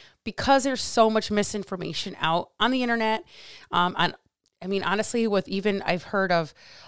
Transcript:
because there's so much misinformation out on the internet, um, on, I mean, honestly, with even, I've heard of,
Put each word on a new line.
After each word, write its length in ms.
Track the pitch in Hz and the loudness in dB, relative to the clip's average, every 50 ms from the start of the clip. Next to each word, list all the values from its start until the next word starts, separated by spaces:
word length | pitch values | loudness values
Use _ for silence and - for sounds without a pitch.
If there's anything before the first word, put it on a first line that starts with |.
| - - _ _ - | -20 -20 _ _ -12
because 420 | 226 - - - 254 277 269 233 | -12 -8 -4 2 4 4 4 4
there's 180 | 277 262 - - | 2 -2 -2 -2
so 260 | - - 240 220 220 | 0 4 4 4 6
much 220 | 220 220 - - | 4 2 0 0
misinformation 840 | 208 208 202 - - 208 196 - 196 175 165 165 160 - - 196 - - | 0 0 0 0 -2 -4 -6 -6 -8 -8 -6 -6 -6 -6 -6 -8 -8 -2
out 300 | 151 160 165 175 - - _ - | 0 0 0 0 -2 -4 _ 0
on 120 | 208 247 262 | 0 2 2
the 100 | 254 247 | 0 0
internet, 420 | 240 233 233 220 220 220 220 - - - - - - - - - - - | 0 0 0 2 0 0 -2 -4 -10 -20 -20 -20 -20 -20 -20 -14 -2 0
um, 240 | 175 180 180 180 | 2 2 2 2
on, 180 | - 170 - - - _ _ _ _ _ _ _ _ 185 | 0 -2 -2 -2 -6 _ _ _ _ _ _ _ _ -8
I 60 | 185 | -4
mean, 140 | 196 196 - | -4 -2 -2
honestly, 440 | 170 190 208 208 - - 240 226 | -2 0 0 -2 0 0 0 0
with 220 | 220 202 190 - - | 2 2 0 0 0
even, 340 | 190 196 190 208 196 196 - | -4 -2 0 0 -2 -2 -2
I've 220 | - 180 175 - | -2 -4 -4 -4
heard 280 | - - 196 190 180 180 | -4 -2 -2 0 2 2
of, 220 | 170 160 - - _ - - - - - | 0 0 -2 -8 _ -20 -20 -20 -20 -20